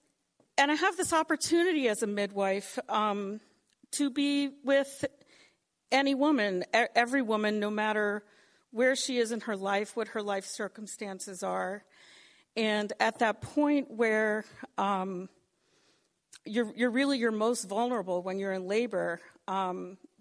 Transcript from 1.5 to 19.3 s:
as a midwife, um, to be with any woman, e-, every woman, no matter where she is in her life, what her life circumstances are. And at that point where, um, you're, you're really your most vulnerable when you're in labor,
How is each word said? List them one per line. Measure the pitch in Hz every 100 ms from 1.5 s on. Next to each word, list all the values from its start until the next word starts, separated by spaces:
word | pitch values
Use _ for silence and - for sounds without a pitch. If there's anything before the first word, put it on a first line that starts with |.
| 339 359 311 240
as | 208
a | 214
midwife, | 202 196 202 196 196 - - -
um, | 214 214 202 196 214 _ _ _ _ _
to | - 277
be | 277 285 285 277 277
with | 254 277 277 - 277 _ _ - _ _ _ _ -
any | 262 277 262
woman, | 294 269 208 185 -
e-, | 226 240 240
every | 240 269
woman, | 220 214 214 214
no | 208
matter | 214 214 214 208 208 - _ _ _ _
where | 226 254 269
she | - 247
is | 226
in | 233
her | 226 196
life, | 196 202 208 233
what | 220
her | 220
life | 202 196
circumstances | 190 - 208 214 208 - 208 190 208 185
are. | 190 185 185 202 - - - - - _ _ 226
And | 220 214 208 -
at | 220 -
that | 226 214
point | - 294 294 294 -
where, | 226 226 220 214 214 - - - -
um, | 196 196 190 180 190 _ _ _ _ _ _ _ _ _ _ -
you're, | - 220 226
you're | 208 247
really | 254 285 269
your | 233
most | 214 220 240 185
vulnerable | 202 247 240 185 180
when | 185 196
you're | 196
in | 190 185
labor, | 214 240 190 170 170 -